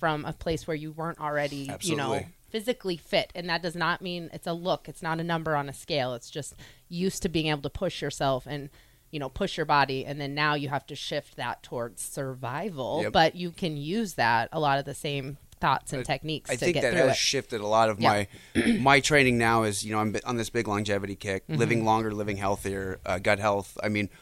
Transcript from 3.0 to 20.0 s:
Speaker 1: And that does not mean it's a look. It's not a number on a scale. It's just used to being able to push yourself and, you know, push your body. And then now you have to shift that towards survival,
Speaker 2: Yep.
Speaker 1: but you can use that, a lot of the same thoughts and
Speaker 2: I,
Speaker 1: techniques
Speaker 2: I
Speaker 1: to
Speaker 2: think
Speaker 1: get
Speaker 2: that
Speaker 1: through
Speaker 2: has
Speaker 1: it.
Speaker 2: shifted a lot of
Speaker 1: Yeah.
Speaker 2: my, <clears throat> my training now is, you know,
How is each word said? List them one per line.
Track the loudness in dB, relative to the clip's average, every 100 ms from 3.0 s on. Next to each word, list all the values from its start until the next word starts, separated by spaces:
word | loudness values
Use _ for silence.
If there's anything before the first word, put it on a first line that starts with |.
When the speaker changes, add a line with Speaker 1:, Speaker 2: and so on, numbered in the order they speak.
| 0 0 0 -6
Speaker 1:
And | -4
that | -2
does | -2 -2
not | -2 -2
mean | -4 -8 -8
it's | -10 -6
a |
look. | -4 -2 -2 -4
It's | -8
not | -4 -4
a |
number | -2 -2 0
on | -2 -2
a |
scale. | -8 -4 -2 -2
It's | -4 -8
just | -10 -10 -14 -20 -20 _
used | -2 -2 0
to | 0
being | 0 0
able | 0
to | -4
push | -4 -4 -4
yourself | -6 0 0 0
and, | -2 -8 -10 -16 _ _ _
you | -8
know, | -8
push | -4 -4 -2
your | 2
body. | 4 4 2
And | -4 -6
then | -6
now | 0 2
you | 2 0
have | -4 -6
to | -10
shift | -6 -6 -6 -6
that | -6 -6
towards | -8 -6 -6 -8
survival, | -10 -6 -6 -6 -6 -4 -6 -4 -2 0
Speaker 2:
Yep. | 2
Speaker 1:
but | 6 4 4
you | -6
can | -4 -4 -4
use | -2 -2 -2
that, | 2 4 4 2
a | 0
lot | 2 2
of |
the | 0
same | -6 -4 -4 -4 -10 -16 0
thoughts | 2 2 0
and | -6
Speaker 2:
I, |
Speaker 1:
techniques | -2 -4 -4 -6 -4
Speaker 2:
I |
Speaker 1:
to | 0
Speaker 2:
think | 2
Speaker 1:
get | 2
Speaker 2:
that | 2
Speaker 1:
through | 4 4
Speaker 2:
has |
Speaker 1:
it. | 4
Speaker 2:
shifted | 2 0 -2 -4
a | 2
lot | 4 4
of | 4
Speaker 1:
Yeah. | 4 4 0 -8 -4
Speaker 2:
my, | 0 2
<clears throat> | 4
my | 8 6
training | 8 6 6 6
now | 4 4
is, | 2 0
you | -2
know, | 0